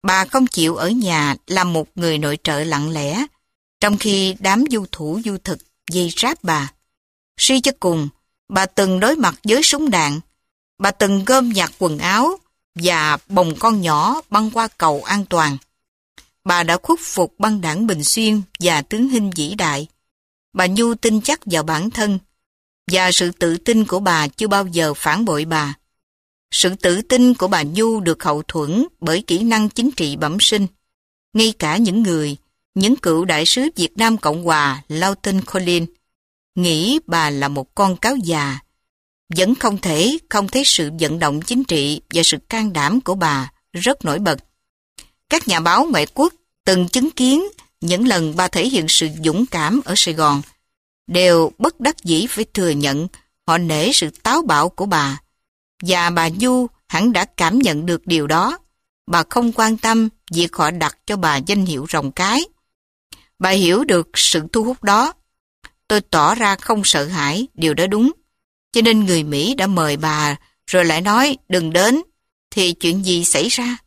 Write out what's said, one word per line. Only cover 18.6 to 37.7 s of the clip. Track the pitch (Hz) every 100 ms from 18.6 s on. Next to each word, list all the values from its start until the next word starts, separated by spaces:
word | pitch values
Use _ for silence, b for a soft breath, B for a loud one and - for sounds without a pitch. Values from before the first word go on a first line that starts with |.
và | 175 156
tướng | 139 214 262
Hinh | 247 202 170
vĩ | 147
đại. | 208 170 143 151 _ _ _ _ _ _
Bà | 196 185
Nhu | 196 233
tin | 226 233 214
chắc | 214 311
vào | - 165
bản | 156 156 202
thân, | 240 214 190 _ _ _ _ _ _ -
và | 180 185
sự | 180 175
tự | 175 175 165
tin | - 226
của | 214 185
bà | 196 165 147
chưa | - 214
bao | 202 190
giờ | 165 160
phản | 143 160 160
bội | 226 147
bà. | 160 160 147 147 _ _ _ _ _ _ _
Sự | - 185
tự | 190 185 180
tin | - 254 247
của | 247 190
bà | 185
Nhu | 147 175 226 220
được | 170 156
hậu | - 147
thuẫn | - 160 147 190 330 _
bởi | 165 170 -
kỹ | 170
năng | 233 226 214
chính | - 247
trị | 269 156 147
bẩm | 151 180
sinh. | 226 214 196 _ _ _ _ _ _
Ngay | 214 226 214
cả | 156 175
những | 226 202
người, | 214 165 147 143 _ _ _
những | 185 196 269
cựu | 180 160
đại | 185 156 170
sứ | - 285 -
Việt | 170 -
Nam | 226 220
Cộng | 151 156
Hòa | 170 156 143 135 -
Lawton | 156 185 196 208 190 -
Collins | 190 175 175 165 _ _ _ _ _ _
nghĩ | - 175 156 190 302 -
bà | 165 151
là | 143 139
một | 143 131